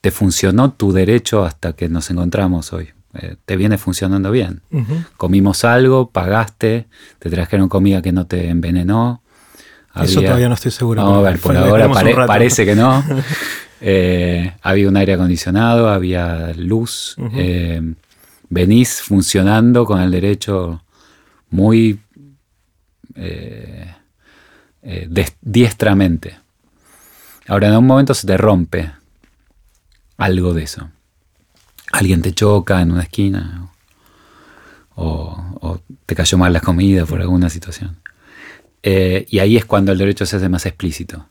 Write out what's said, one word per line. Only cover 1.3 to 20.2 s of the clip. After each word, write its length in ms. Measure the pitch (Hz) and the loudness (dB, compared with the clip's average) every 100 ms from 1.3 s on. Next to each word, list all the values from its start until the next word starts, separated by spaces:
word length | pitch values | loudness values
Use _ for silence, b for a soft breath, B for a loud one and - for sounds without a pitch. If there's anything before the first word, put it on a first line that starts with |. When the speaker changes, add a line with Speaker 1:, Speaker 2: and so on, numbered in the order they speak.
| 110 | -2
Speaker 1:
hasta 280 | 90 - 85 | -2 -4 -10
que 160 | 80 85 | -6 -6
nos 220 | 82 - | -6 -4
encontramos 640 | 87 87 98 95 87 80 | -4 -2 -2 -2 -2 -6
hoy. 180 | 90 82 _ _ | -12 -12 _ _
Eh, 220 | - 87 85 | -16 -14 -16
te 120 | - 95 | -8 -2
viene 220 | 104 104 | 0 0
funcionando 520 | - 90 95 98 95 | -2 -4 -2 -2 0
bien. 300 | 120 92 87 _ | -2 -2 -8 _
Speaker 2:
Ujú. 320 | 156 110 156 165 _ | -6 -4 -6 -8 _
Speaker 1:
Comimos 480 | 90 98 98 95 | 0 2 2 2
algo, 460 | 117 120 131 131 123 | 2 4 4 4 0
pagaste, 760 | - 90 104 107 _ 110 113 117 b b b | -2 0 0 -2 _ -2 -2 -6 b b b
te 120 | 85 | -6
trajeron 380 | 87 85 101 95 | -4 -2 0 0
comida 340 | 98 98 98 | 2 2 2
que 100 | 90 | 0
no 140 | 90 90 | -2 -2
te 220 | 92 87 | -4 -2
envenenó. 760 | 85 85 90 90 110 117 120 _ b b b b b b | -2 -2 -2 0 0 -2 -4 _ b b b b b b
Speaker 2:
Eso 240 | - 143 95 | -4 0 2
Speaker 1:
Había 100 | - | 2
Speaker 2:
todavía 200 | 123 123 | 2 2
no 60 | |
estoy 160 | 120 131 | 0 -4
seguro, 320 | - 120 110 | -4 -2 0
Speaker 1:
Vamos 160 | 101 101 | 2 4
a 20 | |
Speaker 2:
pero 100 | 98 | 2
Speaker 1:
ver, 80 | 85 | 0
por 120 | 87 | 0
Speaker 2:
fue, 40 | 87 | 2
Speaker 1:
ahora 260 | 92 107 110 | 4 4 4
Speaker 2:
esperemos 100 | 101 | 4
un 60 | |
Speaker 1:
pare-, 120 | - - | 2 2
Speaker 2:
rato. 100 | 123 | 2
Speaker 1:
parece 360 | 107 117 - | 4 2 2
que 100 | 101 104 | 2 4
no. 280 | 123 131 143 | 4 2 0
Speaker 2:
<laughs> 60 | 135 139 151 B B B _ | -4 -4 -8 B B B _
Speaker 1:
Eh, 760 | 107 95 90 90 87 87 87 90 | 0 2 2 0 0 -2 -4 -6
había 260 | 92 95 98 | -2 2 2
un 80 | 98 | 2
aire 160 | 98 | 2
acondicionado, 760 | 92 90 87 - 98 117 117 113 | 2 0 -2 -2 0 2 2 2
había 640 | 98 92 90 87 82 82 82 | 0 0 -2 -4 -4 -6 -6
luz. 580 | 90 110 117 - - - | -4 -2 -4 -8 -12 -10
Speaker 2:
Ujú. 120 | 123 113 | -10 -4
Speaker 1:
Eh, 580 | 92 90 85 82 82 82 _ b b b _ | -2 -2 -4 -4 -6 -10 _ b b b _
venís 540 | 87 90 113 127 - | 0 4 4 2 -2
funcionando 840 | - 101 90 101 95 110 117 120 | -2 0 2 0 2 4 4 4
con 160 | 113 98 | 2 2
el 100 | 92 | 0
derecho 720 | 90 | 0